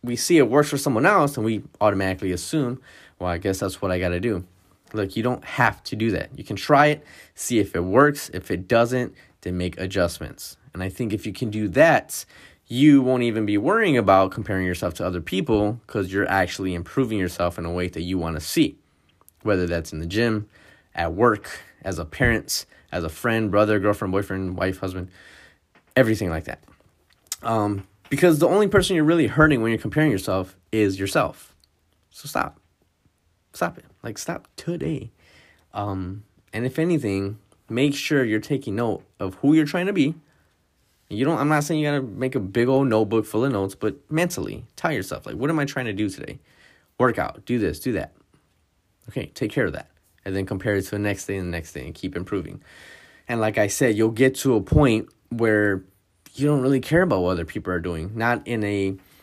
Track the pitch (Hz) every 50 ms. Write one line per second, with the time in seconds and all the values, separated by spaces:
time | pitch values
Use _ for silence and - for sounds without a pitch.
0 | - 120 120 120 - - 175 160 131 107 123 147 147 147 151 135 - 147 123 110
1 | 135 190 208 190 147 139 143 120 107 113 110 101 - - - _ 104 107 101 95
2 | 98 95 95 90 104 95 90 87 - - - 156 139 120 127 135 - - - -
3 | - - _ _ 90 90 87 87 92 101 95 95 104 98 87 - - 92 92 90
4 | 92 90 87 90 101 120 107 90 92 - _ _ _ _ _ _ _ _ - 107
5 | 101 95 - 113 107 123 123 - - - - - 123 110 90 - _ - - 107
6 | 110 113 95 82 - - - - - - 107 95 - - 147 139 147 147 147 -
7 | - - - - - _ _ - - - 123 110 101 - - 90 87 92 98 123
8 | 143 147 143 143 - - - 92 - - 90 85 92 - 120 113 120 117 127 127
9 | 123 - - - - _ _ _ - 92 90 87 90 90 87 - 92 92 95 98
10 | 87 85 - - 73 57 - - - - - _ _ - _ 92 92 95 92 -
11 | 123 110 107 104 - 110 98 - 123 110 104 107 107 101 87 131 156 165 147 113
12 | - - - - - - - - - - - _ _ _ 117 123 143 151 143 139
13 | 127 127 131 123 123 120 107 113 107 101 104 104 107 160 202 226 220 185 143 120
14 | 107 98 98 95 95 95 - - 101 - 98 92 92 92 90 - - 90 82 -
15 | 101 92 87 87 82 - - 190 170 - 113 104 104 104 120 117 - - - 107
16 | 95 90 92 101 101 - 92 95 92 87 - - 98 92 90 85 85 - - 139
17 | 135 113 110 101 95 87 - - 87 87 - - 85 85 87 90 90 90 - 85
18 | 85 87 95 90 82 82 80 78 78 - - 165 151 - - _ _ _ _ _
19 | _ _ _ _ _ _ _ _ _ 107 101 92 90 85 85 82 82 - - 78
20 | 82 85 92 110 120 117 110 107 104 - _ _ _ - - _ _ _ _ -
21 | 82 82 82 95 120 120 107 - - - - - - - _ _ - 98 92 82
22 | 82 78 - - 127 120 113 107 - - - - - _ _ - _ _ - 90
23 | 82 82 80 - - 120 113 113 110 104 92 104 110 107 107 104 95 104 104 -
24 | 107 95 95 101 95 - 95 95 95 92 87 90 92 95 95 95 - 92 90 92
25 | 90 90 - - - - - - - - _ _ _ _ _ _ _ _ _ -
26 | 127 110 110 101 107 87 80 80 - - - - _ _ - _ _ _ _ _
27 | _ _ _ _ _ _ - - - 117 117 110 104 101 101 95 - - _ _
28 | _ - 143 147 175 180 160 143 - 131 170 202 214 190 - 196 180 - 190 165
29 | 151 151 170 170 143 107 - 151 156 156 147 120 110 117 113 107 - 110 - 151
30 | 156 151 110 92 - - 92 95 92 - - _ _ _ - 110 107 98 95 95
31 | 98 98 - 156 107 82 - - - - _ _ _ _ _ _ _ _ _ _
32 | _ _ _ - - 143 - - - - - _ _ _ _ _ _ _ _ _
33 | _ _ _ _ _ _ _ _ _ _ _ - 175 170 165 - - _ _ _
34 | - 120 107 - - - 175 - - _ _ - - 170 175 165 - 156 160 -
35 | - 113 _ _ _ _ _ _ _ _ _ _ _ _ - 104 101 104 98 95
36 | 92 87 95 107 - _ _ _ _ _ - 110 120 127 127 - 160 180 175 151
37 | 123 104 98 98 98 98 107 - _ _ _ _ _ _ 110 120 139 147 139 143
38 | - - 156 139 127 110 107 107 - - 147 117 - 113 98 107 120 113 101 -
39 | - _ _ _ 98 92 - - - 139 156 160 156 147 - 180 180 190 208 190
40 | 139 - 156 - _ _ _ _ _ _ _ _ _ _ _ _ _ _ _ _
41 | _ _ 104 107 131 156 165 120 - 147 156 147 147 151 165 156 151 147 143 139
42 | 131 117 - - 131 127 131 131 98 92 - 120 120 127 135 135 139 131 110 107
43 | 110 98 113 113 107 - - 107 127 139 123 101 98 95 - - - 107 - -
44 | _ _ 151 156 175 175 - - - 50 52 - - - _ - - 170 147 107
45 | 92 - - - - - - 104 123 151 165 156 143 139 - 135 127 113 101 98
46 | 107 101 - - - - - - _ _ _ _ _ _ _ _ _ _ _ -
47 | 123 123 110 - 71 - - - - - 120 120 104 85 - - - 139 110 87
48 | - - _ _ _ _ _ _ _ _ _ _ _ _ _ _ _ _ _ _
49 | _ - - 135 - - _ - - 117 - 147 117 85 - - - _ _ _
50 | _ _ _ _ _ 98 95 98 98 92 104 95 90 110 104 98 95 - - 104
51 | 104 104 98 - - - 98 98 90 87 85 85 78 - - 71 64 73 82 -
52 | - 92 92 87 90 - 107 95 80 - 50 - - - - - - - - -
53 | - - - - _ - 120 117 110 110 98 117 104 101 - - 143 120 110 104
54 | 110 113 113 107 131 131 135 - - 135 123 107 92 - - 151 147 127 110 110
55 | - - _ _ _ _ 120 120 117 110 107 104 104 104 98 95 92 _ _ _
56 | _ _ _ _ _ - _ - 139 147 151 139 127 135 139 131 123 - 156 170
57 | 190 180 113 95 87 90 92 87 85 - - 82 78 90 90 87 85 90 85 80
58 | 80 95 107 113 113 120 120 110 - 113 120 110 104 101 101 98 98 98 98 95
59 | _ _ _ _